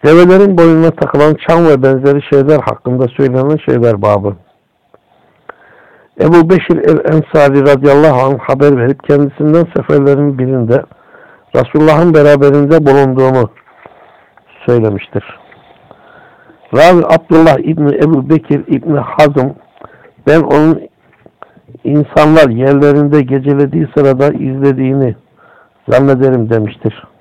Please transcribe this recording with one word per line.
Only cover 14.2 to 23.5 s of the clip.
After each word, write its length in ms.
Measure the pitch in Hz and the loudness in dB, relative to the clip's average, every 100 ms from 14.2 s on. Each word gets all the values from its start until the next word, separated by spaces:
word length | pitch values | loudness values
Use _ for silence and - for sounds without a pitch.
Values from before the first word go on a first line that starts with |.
| _ _ _ _ - | _ _ _ _ -4
söylemiştir. 580 | 120 110 98 - - - - _ _ _ _ _ _ _ - _ _ _ _ _ | -2 -2 -6 -10 -12 -12 -20 _ _ _ _ _ _ _ -20 _ _ _ _ _
Ravi 300 | 117 165 180 | 2 4 4
Abdullah 540 | 156 160 - 160 165 139 | 2 -2 0 2 2 2
İbni 360 | - 160 147 | -2 -4 -2
Ebu 360 | 143 147 156 135 | -2 -2 -2 -2
Bekir 340 | 156 - 143 - | -4 -2 -6 -4
İbni 320 | 139 165 143 | -6 -4 -6
Hazım, 560 | 120 - 151 139 127 139 _ _ - _ - _ - | -6 -2 -2 0 -4 -8 _ _ -20 _ -20 _ -2
"Ben 140 | 156 | 0
onun 400 | 156 151 156 151 - _ _ _ _ _ - _ _ - | 2 0 2 0 -6 _ _ _ _ _ -20 _ _ -14
insanlar 640 | - 147 147 - 151 160 143 | -4 -4 -2 0 2 4 2
yerlerinde 720 | 117 135 139 147 143 147 151 | 2 0 2 2 2 0 -2
gecelediği 680 | 127 135 135 | -2 -4 -2